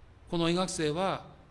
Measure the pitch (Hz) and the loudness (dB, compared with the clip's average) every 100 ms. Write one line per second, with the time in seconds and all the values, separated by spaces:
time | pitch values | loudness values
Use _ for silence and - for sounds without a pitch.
0 | - - - 175 165 175 185 175 156 151 | -20 -20 -6 0 2 2 0 0 -2 0
1 | 190 143 - - - | 0 -2 -8 -20 -20